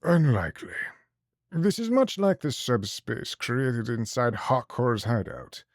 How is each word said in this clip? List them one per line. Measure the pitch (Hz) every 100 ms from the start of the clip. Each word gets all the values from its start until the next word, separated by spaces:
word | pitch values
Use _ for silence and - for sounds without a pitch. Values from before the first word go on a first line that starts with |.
Unlikely. | - 170 151 113 85 - - - - - _ _ _ _ _
This | 170 175 196
is | 226
much | 247 262 -
like | 196 185
the | 151
subspace | 131 - 120 101 - - 117 -
created | - - 123 135 117 110
inside | 117 113 - 123
Hawkhor's | 110 - 131 - - 123 113
hideout. | 101 117 95 - 65 - -